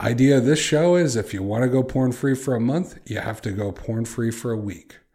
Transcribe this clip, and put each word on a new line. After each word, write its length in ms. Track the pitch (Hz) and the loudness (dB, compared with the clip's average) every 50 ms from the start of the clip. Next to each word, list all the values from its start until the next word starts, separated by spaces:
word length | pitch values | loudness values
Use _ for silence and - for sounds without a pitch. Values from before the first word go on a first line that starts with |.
idea 380 | 113 113 120 120 131 139 139 131 | -2 0 2 4 6 6 6 6
of 60 | 117 | 6
this 160 | 131 156 151 | 4 2 2
show 340 | - - 156 151 165 175 175 | 2 2 2 2 4 4 4
is 220 | 180 170 143 117 | 4 2 2 0
if 180 | 113 101 - - | -2 -4 -4 -6
you 80 | 95 95 | -6 -4
wanna 240 | 101 107 117 127 | -2 0 0 0
go 160 | 127 127 131 127 | 2 2 2 0
porn-free 540 | 131 - 131 131 127 123 - - 139 135 | 0 0 0 0 0 0 0 0 0 0
for 180 | 131 - 139 127 | 0 0 -2 -2
a 60 | 113 | 0
month, 400 | 117 123 139 170 180 - - - - | 0 0 0 0 -2 -4 -8 -16 -12
you 140 | - 107 101 | -8 -8 -6
have 240 | - - 110 - - | -6 -6 -6 -6 -6
to 80 | 104 | -6
go 220 | 98 101 104 101 92 | -4 -4 -4 -4 -6
porn-free 580 | - - - 113 113 113 113 - - 117 117 | -6 -6 -6 -4 -4 -4 -6 -4 -4 -2 -2
for 220 | 113 - - 123 113 | -4 -4 -6 -6 -4
a 40 | |
week. 440 | 110 104 101 92 - - - - - _ _ | -4 -6 -6 -8 -10 -14 -20 -20 -20 _ _